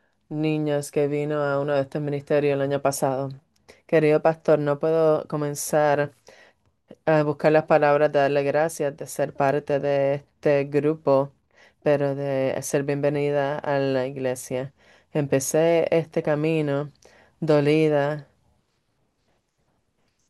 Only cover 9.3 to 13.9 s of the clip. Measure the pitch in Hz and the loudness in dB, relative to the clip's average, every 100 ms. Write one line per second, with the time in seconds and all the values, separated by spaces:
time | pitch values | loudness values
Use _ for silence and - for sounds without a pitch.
9.3 | - 139 147 143 139 143 143 139 143 - | -2 0 0 -2 -2 0 0 0 -2 -6
10.3 | _ 156 143 139 143 147 156 139 135 139 | _ 0 0 0 0 0 -2 2 2 0
11.3 | - _ _ - _ 151 143 139 139 143 | -8 _ _ -20 _ 0 0 0 -4 -4
12.3 | 135 135 - - 147 143 143 143 147 143 | -2 -2 -4 -2 -2 -2 -2 0 0 0
13.3 | 143 139 147 147 139 135 | 0 -2 -4 -2 -2 0